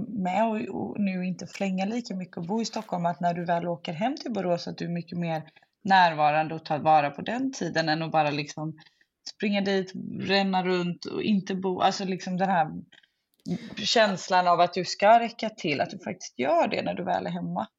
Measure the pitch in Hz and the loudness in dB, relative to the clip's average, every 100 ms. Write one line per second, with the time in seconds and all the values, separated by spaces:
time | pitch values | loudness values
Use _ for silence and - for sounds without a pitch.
0 | - 220 180 185 226 220 - - - - | -4 -4 -2 0 0 0 -4 -6 -6 -2
1 | 196 185 185 180 175 - 196 185 196 240 | -2 -2 -4 -6 -8 -6 -4 -2 -2 -4
2 | 240 190 180 - 170 220 226 226 214 180 | -6 -8 -8 -10 -4 -4 -4 -6 -6 -2
3 | 170 170 175 170 170 170 175 170 - 160 | -2 0 -2 0 0 -2 -2 -6 -6 -4
4 | 226 311 302 208 180 170 175 175 170 170 | -2 -4 -6 -2 0 0 -2 -8 -6 -6
5 | 170 175 170 160 151 - _ _ 196 190 | -6 -6 -4 -4 -6 -18 _ _ 4 6
6 | 175 151 151 151 160 165 - 151 160 156 | 6 6 4 4 0 -4 -4 0 4 6
7 | 143 143 165 233 269 262 170 160 160 156 | 4 -2 -4 -2 -4 -4 -4 0 0 0
8 | 160 156 147 147 147 - 156 156 - _ | 0 2 2 0 -4 -6 -8 -8 -16 _
9 | _ _ - - 208 202 196 196 190 - | _ _ -18 -4 -2 0 2 0 -2 -6
10 | - - 185 196 196 185 180 185 175 170 | -10 -6 0 2 2 2 2 0 0 -4
11 | - - - 202 180 190 190 180 190 196 | -6 -4 2 0 0 -4 -2 2 2 2
12 | 190 185 - 180 190 185 156 170 - - | -2 -4 -4 -2 2 2 0 -4 -14 -20
13 | _ _ _ _ - 180 226 - 208 240 | _ _ _ _ -6 -6 -6 -6 0 4
14 | 214 180 - 185 180 170 175 - 175 - | 4 2 2 4 6 6 4 2 -4 4
15 | 202 233 233 220 - - 175 135 - - | 8 8 6 -4 -8 -4 -2 0 -2 -4
16 | - - - - 254 339 277 - - 185 | -10 -10 -10 -4 0 2 2 0 -4 -4
17 | 180 180 - 175 175 180 220 | -2 -2 -2 -6 -6 -6 -8